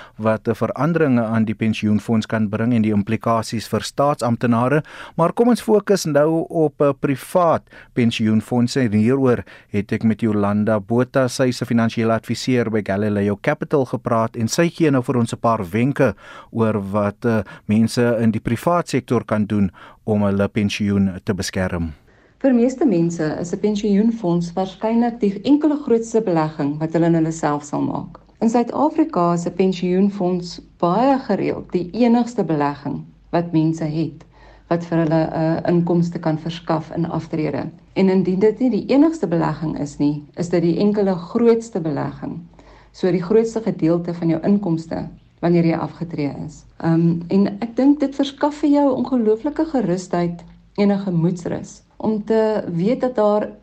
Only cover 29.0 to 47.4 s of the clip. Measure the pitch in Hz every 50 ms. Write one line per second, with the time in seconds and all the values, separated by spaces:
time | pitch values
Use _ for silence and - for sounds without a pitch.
29 | 302 311 - 180 175 170 175 170 175 175 - - 190 190 180 - 185 180 180 185
30 | 202 202 196 - 180 175 185 175 175 - - - - - _ - 180 170 180 220
31 | 254 277 277 262 - - 196 - 143 147 - - - - - 180 170 175 - 220
32 | 247 233 233 240 226 233 - 214 180 156 160 147 143 143 143 - - - - 156
33 | 160 - - - _ - - 170 170 170 170 160 156 160 160 - 165 151 151 160
34 | 156 - - - - _ _ - - - - - _ - 170 170 170 - 170 165
35 | 165 156 160 160 160 - - 165 160 160 160 - - 180 175 175 170 175 175 170
36 | 170 170 - 170 - 160 156 156 - 165 170 - - - 165 160 160 - - 170
37 | 165 175 170 160 160 - 165 156 156 151 139 123 - - - - - - - 180
38 | 190 190 190 190 170 180 190 196 214 220 214 - 254 254 214 190 - - 247 277
39 | 311 330 320 - 202 165 170 165 156 151 156 - 165 151 - - 143 139 - -
40 | 143 147 151 147 - - - - 175 175 180 170 170 170 160 - 202 208 208 214
41 | 196 190 185 170 - - - 233 233 233 233 226 - - - 185 160 160 139 139
42 | 139 143 - - - - - 165 175 - - - - - - - - - - -
43 | - 185 175 185 175 - 214 220 226 226 - 220 - 196 180 - 160 160 170 170
44 | 170 175 170 170 170 165 160 - - - 202 202 202 175 165 165 - - - -
45 | - - - - _ _ _ - - 175 175 170 170 165 165 - 156 - - -
46 | 170 170 160 156 143 143 - - 160 151 - - - - - - - 165 165 165
47 | 170 170 170 165 170 - 190 196